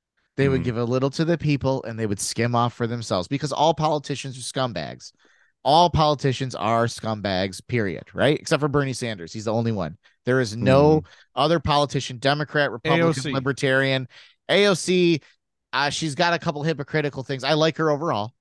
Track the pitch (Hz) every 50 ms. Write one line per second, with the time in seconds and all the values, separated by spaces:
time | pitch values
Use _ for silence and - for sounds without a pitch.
0 | _ _ _ _ _ _ _ - 135 139 135 131 120 123 113 113 120 117 123 131
1 | 131 139 - - 165 156 175 156 - 151 143 127 - 135 131 131 - - 113 110
2 | 113 104 101 95 - - - - 117 120 120 120 120 120 - - 120 113 120 120
3 | 110 - 110 92 85 - 139 139 151 139 135 - 143 160 160 - 156 151 139 151
4 | 143 - 143 123 - 139 120 131 120 - - 143 131 123 101 85 76 60 64 64
5 | - - - _ _ _ _ _ _ _ _ _ _ 123 147 165 175 170 - 156
6 | 156 151 151 139 - 139 123 - 135 127 117 - 92 107 117 117 117 117 - -
7 | - 110 110 107 98 101 95 92 95 98 90 - - - 123 120 107 95 80 -
8 | - - - - 101 139 151 - - - 160 139 147 151 135 147 139 135 120 -
9 | 127 117 110 92 82 82 - 110 101 113 107 113 117 117 113 101 85 76 82 -
10 | _ _ _ _ _ 123 127 131 127 104 101 117 123 127 131 139 147 151 156 156
11 | - - - - _ _ _ 127 139 156 170 165 - - 147 147 147 135 - 139
12 | - - 131 117 120 139 147 147 151 - - 151 143 131 101 127 - 156 160 170
13 | 170 165 156 135 131 151 135 135 127 139 131 - - 135 131 135 135 135 135 131
14 | 131 - - - - - _ _ _ - 143 190 202 202 185 - - - 185 180
15 | 175 170 165 147 - _ _ _ _ _ _ _ _ _ - 127 143 139 135 -
16 | 160 156 135 123 175 175 170 160 - 170 147 147 143 165 160 135 143 - - 156
17 | 147 143 - 143 127 - 139 131 135 135 156 151 156 160 151 - 160 156 147 135
18 | 156 170 131 104 104 117 - _